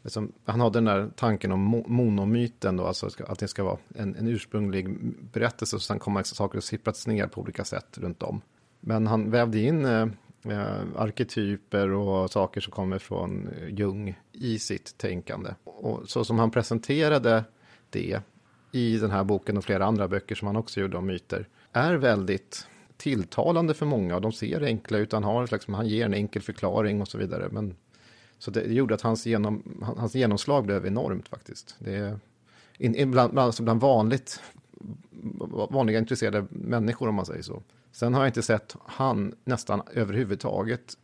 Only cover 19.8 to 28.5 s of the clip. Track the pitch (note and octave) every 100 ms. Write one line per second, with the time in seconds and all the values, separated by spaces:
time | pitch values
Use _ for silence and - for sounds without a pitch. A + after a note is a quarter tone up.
19.8 | G2 A2 F#2+ G2 - G#2 G2+ G#2+ A2+ -
20.8 | G2 F2+ F#2+ F2+ _ F#2 F#2 _ _ A#2
21.8 | D#3 E3+ B2+ G#2 F#2+ F#2+ _ - - -
22.8 | - _ D3 A#2+ F2+ - C#3 E3+ E3 D3
23.8 | D3 B2 F2+ F2 G#2+ A2 - - C#3+ A2
24.8 | - G#2+ G#2+ G#2+ G#2 A#2 B2 G#2+ - G2+
25.8 | A2+ G#2+ A2+ G2+ G#2 G2+ - G#2+ G2 G#2+
26.8 | G#2+ G#2 G2 A2 G2 - F#2+ G#2+ G#2 F2
27.8 | _ _ - - - _ -